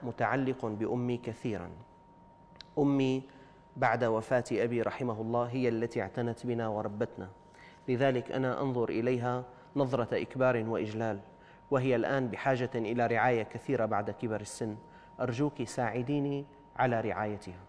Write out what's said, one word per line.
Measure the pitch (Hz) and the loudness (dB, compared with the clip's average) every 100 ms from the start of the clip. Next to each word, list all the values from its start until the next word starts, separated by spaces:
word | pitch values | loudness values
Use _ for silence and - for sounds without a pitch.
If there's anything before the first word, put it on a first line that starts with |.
متعلق | 123 - 110 131 131 123 113 | -6 -2 0 2 0 -2 -4
بأمي | 104 113 123 123 120 | -2 -2 0 0 -2
كثيراً، | 120 113 123 98 85 85 - - - - - - - - - - | -4 -6 -4 -4 -6 -12 -18 -20 -20 -20 -20 -20 -20 -20 -6 2
أمي | 143 139 131 131 131 - - - - - | 4 4 4 2 -2 -14 -20 -20 -18 0
بعد | 123 117 | 2 4
وفاة | 120 113 110 127 - | 2 2 2 0 2
أبي | 110 117 120 | 0 2 2
رحمه | 107 - 123 110 | 0 -2 -2 -2
الله | 110 120 | -2 0
هي | 120 127 123 | 0 0 0
التي | 113 117 120 | 2 0 -2
اعتنت | 98 - 117 113 123 | -4 -2 -2 -2 -2
بنا | 117 110 | -2 -2
وربتنا، | 104 107 104 113 - 95 - - - - - - | -2 -4 -2 -4 -4 -12 -14 -20 -20 -20 -10 -2
لذلك | 123 135 123 - | 2 4 2 0
أنا | 131 131 - | 0 0 0
أنظر | 135 123 113 | 0 0 0
إليها | 107 120 127 120 123 123 - - 139 | 0 0 0 0 -2 -4 -14 -6 -2
نظرة | 131 127 113 | 0 0 0
إكبار | 110 - 127 127 120 110 | -2 -2 2 2 4 0
وإجلال، | 107 107 110 113 101 - - - - - | -2 -2 -2 -2 -2 -8 -20 -20 -20 -2
وهي | 139 131 120 | 2 4 2
الآن | 87 135 123 | 2 0 0
بحاجة | 95 139 127 123 | 0 2 2 0
إلى | 120 107 120 117 | -2 -2 2 2
رعاية | 117 120 117 | 4 4 2
كثيرة | 104 117 - 127 110 | 0 -6 -2 0 2
بعد | 104 104 | 0 -2
كبر | - 120 107 | -4 -4 -4
السن، | 110 - 113 107 - - - - | -6 -6 -6 -6 -12 -20 -18 -4
أرجوك | 123 117 147 143 | -2 0 0 -2
ساعديني | 117 - 117 117 123 147 143 143 139 - - - | -4 -2 0 0 0 0 0 -2 -6 -14 -10 0
على | 127 113 | 2 2
رعايتها." | 110 90 107 101 - 90 | 0 -2 -2 -4 -10 -14